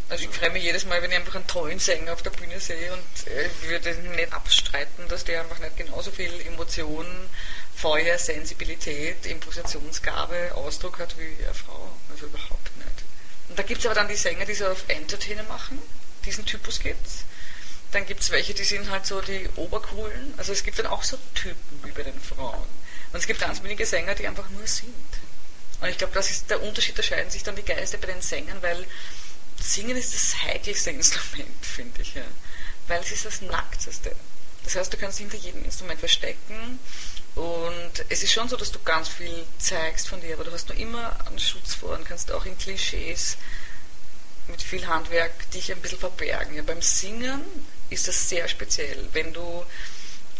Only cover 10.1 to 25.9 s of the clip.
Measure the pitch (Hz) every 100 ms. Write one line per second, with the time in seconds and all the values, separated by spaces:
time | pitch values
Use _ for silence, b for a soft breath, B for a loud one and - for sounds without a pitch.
10.1 | - - 175 175 - 143 - 180 165 170
11.1 | 170 160 - - - - - - - -
12.1 | - 151 - - - - - - - -
13.1 | B B B - - 196 240 240 208 202
14.1 | 208 185 170 196 208 196 185 - 202 196
15.1 | 104 - 104 - - - 269 - - -
16.1 | - - - - - - - - - -
17.1 | - - B B B B B - 202 190
18.1 | 202 - 165 - 196 196 202 202 190 -
19.1 | 196 185 190 185 - 165 - - - 170
20.1 | 233 277 - 190 202 - - 202 202 -
21.1 | 269 - - 185 165 - - 143 147 135
22.1 | - - - 127 - - - B B B
23.1 | - - - 170 - 190 175 185 175 175
24.1 | 202 196 185 196 196 214 - - - -
25.1 | - - - - - - - 180